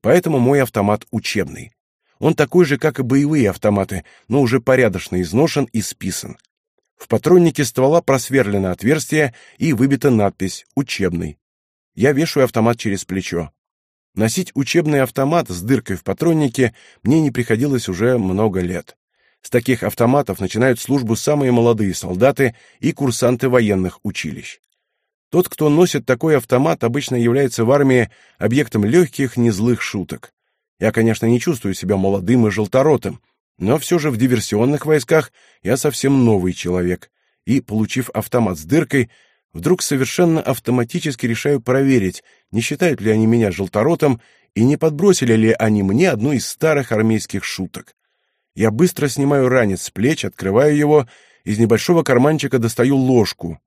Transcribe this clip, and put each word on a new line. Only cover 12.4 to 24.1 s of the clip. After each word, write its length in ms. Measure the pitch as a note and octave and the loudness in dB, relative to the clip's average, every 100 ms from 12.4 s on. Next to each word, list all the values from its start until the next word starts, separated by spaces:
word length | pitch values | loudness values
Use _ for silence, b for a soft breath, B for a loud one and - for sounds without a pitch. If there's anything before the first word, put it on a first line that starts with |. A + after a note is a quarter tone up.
автомат 340 | C3 - A2+ A#2+ | 0 2 0 0
через 260 | A2 G2 | -4 -6
плечо. 460 | - F#2+ F#2 E2+ D#2 _ _ _ _ _ _ | -6 -8 -6 -6 -8 _ _ _ _ _ _
Носить 380 | - A2 C#3+ F3+ | -2 -2 -2 -6
учебный 480 | - C3 E3+ D#3 D3 | -4 -2 0 0 0
автомат 460 | C3 - C3+ E3+ - | 0 -2 0 0 -2
с 120 | F2+ | -8
дыркой 360 | G2 C3 - F#2+ | 0 -2 0 -10
в 80 | |
патроннике 680 | - F#2+ D#3+ D#3+ C#3+ A#2 B2 b b b | -6 -2 0 2 0 0 -2 b b b
мне 180 | G#2 D#3 | 0 2
не 120 | D3+ | 2
приходилось 560 | A#2+ A#2+ A2 C#3+ C3 A2 | -2 -2 0 0 -2 -4
уже 280 | F2 A#2 B2 | -2 0 0
много 440 | F#2+ F#2 A2 F#2+ | 0 0 0 -2
лет. 360 | F2 F2 - - _ _ _ _ | -4 -6 -10 -20 _ _ _ _
С 80 | - | -4
таких 320 | B2 A#2+ B2 | -4 0 -2
автоматов 560 | G#2 - A#2 C3+ C#3 F#2+ | -2 0 2 2 0 -6
начинают 400 | G2 G#2+ B2+ A#2+ | -6 0 0 0
службу 380 | - C#3 A#2 A2 | -2 -4 -2 -4
самые 340 | - D3 C3+ | -2 0 2
молодые 440 | A#2+ A#2 A2+ G2+ | 2 2 2 -2
солдаты 600 | F2 F2+ F#2 B2 - C3 b b b | -4 -6 0 0 2 -2 b b b
и 140 | C#3+ | -6
курсанты 560 | - C#3 A#2 B2+ B2 C3 | -2 -4 0 0 0 2
военных 500 | B2 A2 F#2+ F2+ - | 2 2 0 -2 -6
училищ. 560 | G#2 | -10